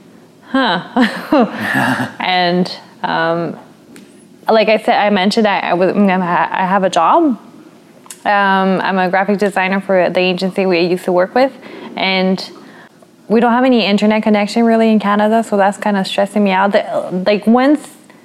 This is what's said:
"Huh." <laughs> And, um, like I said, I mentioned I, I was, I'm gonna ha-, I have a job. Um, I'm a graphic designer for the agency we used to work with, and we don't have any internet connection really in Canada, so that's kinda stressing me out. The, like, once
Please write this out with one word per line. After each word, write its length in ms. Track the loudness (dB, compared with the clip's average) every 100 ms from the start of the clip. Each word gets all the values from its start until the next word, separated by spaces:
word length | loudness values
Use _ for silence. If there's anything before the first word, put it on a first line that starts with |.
| -20 -20 -20 _ -6
"Huh." 1600 | -2 0 -2 -2 0 0 -2 -2 0 0 -2 -4 -2 -2 -4 -6 -6
<laughs> 40 |
And, 560 | -4 0 0 0 -2 -6 -20 -10
um, 560 | -6 -2 -2 -2 -6 -10 -18 -20 -20 -20 -20 -20 -20 -10 0
like 200 | 2 2
I 80 | 0
said, 180 | 0 0 2
I 60 |
mentioned 340 | 0 0 0 0
I, 140 | 0
I 140 | -2 0
was, 160 | 0
I'm 160 | 2 2
gonna 180 | 0 0
ha-, 240 | -2 -2
I 140 | -2 0
have 180 | 0
a 60 | 0
job. 340 | 2 2 4 2 -2 -10 -20 -20 -20 -20 -20 -20 -8 -2
Um, 560 | 2 2 2 2 0
I'm 160 | -2 -2
a 100 | -2
graphic 260 | -2 -2 0
designer 420 | 0 -2 -2 -2
for 280 | 0 0 2
the 100 | 0
agency 460 | 0 -2 -4 -2 0
we 140 | 0
used 260 | 0 -2 -2
to 60 |
work 240 | 0 0 0
with, 180 | 0 -2 -20 -18 -14 -6
and 540 | -2 0 0 -2 -6 -18 -20 -20 -20 _ -20 _ -2
we 100 | 0
don't 140 | 2
have 100 | 2
any 220 | 2 2 2
internet 360 | 0 2 0
connection 440 | 0 0 0 0 2
really 260 | 2 2
in 80 | 2
Canada, 420 | 2 0 2 0
so 120 | 0 2
that's 220 | 0 0
kinda 260 | -2 -2
stressing 400 | -2 -2 -2 0
me 80 | 0
out. 220 | 2 2
The, 500 | 0 -2 -6 -4 -4 0
like, 220 | 0 2
once 480 | 4 4 2 -2 -20 -20 -20